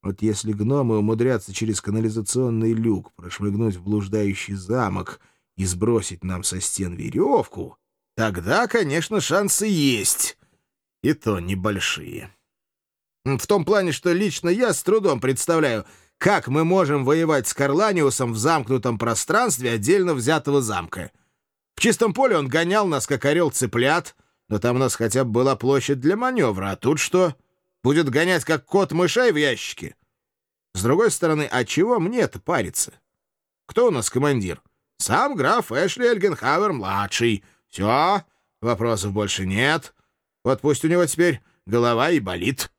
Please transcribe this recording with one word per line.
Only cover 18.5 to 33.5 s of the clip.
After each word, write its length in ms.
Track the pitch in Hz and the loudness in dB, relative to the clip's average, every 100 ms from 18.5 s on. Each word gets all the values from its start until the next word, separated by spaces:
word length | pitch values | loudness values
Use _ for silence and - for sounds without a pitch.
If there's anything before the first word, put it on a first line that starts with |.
| 165 110 127 123 113 | 0 0 -2 -2 -2
пространстве 720 | 117 113 - 196 240 131 123 | -2 -2 0 0 0 -2 -2
отдельно 420 | 117 104 196 180 | -2 2 2 2
взятого 480 | 143 117 156 143 143 | 0 0 0 2 0
замка. 500 | 113 98 82 - 82 _ _ _ _ _ _ - | 0 -6 -6 -10 -12 _ _ _ _ _ _ 0
В 60 | |
чистом 320 | 233 208 226 | 2 4 2
поле 240 | 208 269 180 | 2 2 2
он 100 | 135 | 2
гонял 400 | 147 170 208 196 | 0 2 2 2
нас, 200 | 147 - | -2 -2
как 180 | 135 143 | -2 0
орел 260 | 156 165 | 2 0
цыплят, 640 | - 120 117 127 165 - _ _ _ _ | -2 -2 0 2 2 -2 _ _ _ _
но 100 | 104 | -2
там 200 | 120 123 | 0 2
у 20 | |
нас 160 | 131 - | 0 0
хотя 300 | 113 123 127 | -2 0 0
бы 60 | |
была 260 | 113 131 135 | 2 2 2
площадь 420 | 127 139 127 139 | 2 2 2 0
для 160 | 135 208 | 0 0
маневра, 560 | 254 254 135 95 98 | 0 0 0 0 -4
а 40 | 95 | -2
тут 220 | 123 151 | 0 0
что? 360 | - 185 180 131 _ _ _ _ | 0 2 2 0 _ _ _ _
Будет 260 | 127 147 151 | 0 2 2
гонять, 360 | 127 175 180 - | 2 2 0 0
как 200 | 160 _ | -4 _
кот 280 | 196 190 | 0 0
мышей 400 | 160 180 233 247 | 0 0 2 2
в 20 | 156 | 2
ящике? 640 | 147 113 - - 85 - _ _ _ _ _ _ _ | 0 -2 -6 -12 -14 -16 _ _ _ _ _ _ _
С 80 | 92 | -4
другой 300 | 107 160 226 | 0 4 2
стороны, 340 | - 165 151 147 | 2 0 0 0
а 140 | 127 120 | -2 -2
чего 340 | - 208 240 | 2 2 2
мне-то 400 | 175 247 185 - | 0 0 -2 -4
париться? 540 | - 131 95 - - _ _ _ _ _ _ | -4 -2 -2 -4 -8 _ _ _ _ _ _